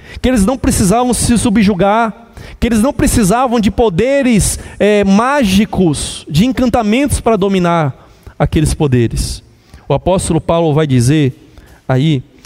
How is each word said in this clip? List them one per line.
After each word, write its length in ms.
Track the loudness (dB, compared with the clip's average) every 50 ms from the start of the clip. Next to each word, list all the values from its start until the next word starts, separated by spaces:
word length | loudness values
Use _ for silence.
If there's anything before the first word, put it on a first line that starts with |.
| -20 -20 -14 -4
que 80 | -2 0
eles 160 | 2 2 2
não 140 | 0 0 -2
precisavam 560 | -2 -2 0 0 0 2 2 2 2 0 -2
se 240 | -2 0 0 0 0
subjugar, 920 | 2 2 2 2 2 2 2 2 0 2 2 0 0 -2 -4 -10 -18 -20 -20 -20 -20 -20 -8 -6
que 60 | -4
eles 160 | -2 0 0
não 100 | 0 0
precisavam 680 | 0 0 0 0 2 2 2 2 2 0 0 0 0 0
de 100 | 0 0
poderes, 880 | 0 0 0 0 0 0 0 0 0 2 2 2 2 2 0 0 -4 -6 -10 -16 -6 -2
eh, 240 | 0 2 2 2 2
mágicos, 1200 | 2 2 2 2 2 0 0 0 2 2 2 0 0 0 0 0 0 0 -2 -6 -10 -12 -14 -12 -4
de 200 | 0 0 2 2
encantamentos 760 | 0 0 0 0 0 0 0 0 0 0 0 0 -2 -2
para 140 | 0 0 0
dominar 720 | 0 0 0 0 0 0 0 0 0 0 -2 -4 -8 -16 -20 -20 _ _ -20 -6 _
aqueles 340 | -4 -2 0 0 0 0 0
poderes. 680 | -2 -2 0 2 0 0 0 -2 -4 -4 -6 -8 -12 -16 _ _ _ _ _ -20 -20 -6 -4
O 60 | -4
apóstolo 480 | -2 0 0 -2 -2 -2 -2 -2 -2
Paulo 320 | 0 0 0 0 0 0 0
vai 140 | 0 0 2
dizer 640 | 2 2 2 2 2 2 2 0 -2 -6 -16 -20 -20 -20 -20 -20 -20 -16 _ -2
aí 360 | -2 0 2 0 0 -2 -4 -10 _ -20 -20